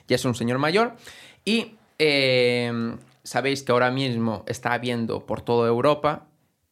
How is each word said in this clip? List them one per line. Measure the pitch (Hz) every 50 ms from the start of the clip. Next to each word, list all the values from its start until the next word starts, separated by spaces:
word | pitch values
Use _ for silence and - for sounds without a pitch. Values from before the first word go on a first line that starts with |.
| -
ya | - 123
es | 120 -
un | 131 117
señor | - 120 117 123 131
mayor. | 143 156 170 208 233 240 240 - - - - - - - - _ -
Y, | 190 220 233 - - - - _ _ _
eh, | - 156 151 143 139 135 131 127 123 123 123 123 123 120 120 120 117 117 117 117 120 - - _ _ -
sabéis | - - 131 123 139 139 135 135
que | -
ahora | 120 123 123 127
mismo | 127 135 139 131 120 117 113 113 107 - -
está | - - - - 117 120
habiendo | 120 123 123 120 117 113 110 101 - -
por | - 110 -
toda | - - 120 120 117
Europa, | 117 117 117 127 147 147 147 - 147 156 - - _ _ _ _ _ _ _ _ _